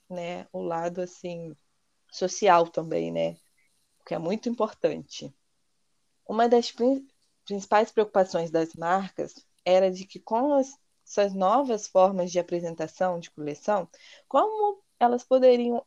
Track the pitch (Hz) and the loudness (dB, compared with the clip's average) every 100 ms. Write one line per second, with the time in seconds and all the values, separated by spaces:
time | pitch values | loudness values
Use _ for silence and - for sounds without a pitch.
0 | - 180 170 180 - 185 180 165 170 175 | -16 -12 -10 -10 -12 -10 -6 -4 -6 -6
1 | 180 - 180 170 165 151 _ _ _ _ | -10 -10 -12 -12 -14 -18 _ _ _ _
2 | _ - 185 - 208 175 170 - 160 165 | _ -6 -4 0 4 6 4 -2 -4 -4
3 | 165 165 165 165 _ _ _ _ _ _ | -4 -2 -4 -4 _ _ _ _ _ _
4 | - 165 165 220 240 233 214 - 165 147 | -10 -8 -6 -6 -6 -4 -4 -2 -4 -4
5 | 139 - - _ _ _ _ _ _ _ | -12 -16 -16 _ _ _ _ _ _ _
6 | _ _ - 214 233 240 233 - 240 269 | _ _ -8 0 4 4 2 -2 0 0
7 | 269 _ _ _ - 202 196 214 220 - | -4 _ _ _ -10 -10 0 2 2 0
8 | 214 208 185 180 165 165 165 - 170 196 | 0 2 0 0 -2 -2 -2 -4 -2 -2
9 | 190 - 147 - _ _ - 185 190 185 | -2 -10 -12 -12 _ _ 2 4 2 -2
10 | 190 185 - 226 285 285 269 - _ _ | -12 -16 -4 -2 0 0 0 -6 _ _
11 | _ - 202 190 185 233 277 214 - 190 | _ 0 0 2 2 2 0 -4 -2 4
12 | 190 190 180 175 175 175 170 165 156 - | 4 2 -2 -2 -2 -4 -6 -8 -10 -4
13 | 185 170 165 - 147 147 - 208 170 _ | -4 -4 -10 -12 -10 -8 -2 -2 -4 _
14 | - - _ 277 415 440 415 403 _ - | -20 -20 _ 0 0 0 -2 -2 _ 0
15 | 240 240 - 262 254 247 240 240 | 0 0 2 4 6 6 2 -4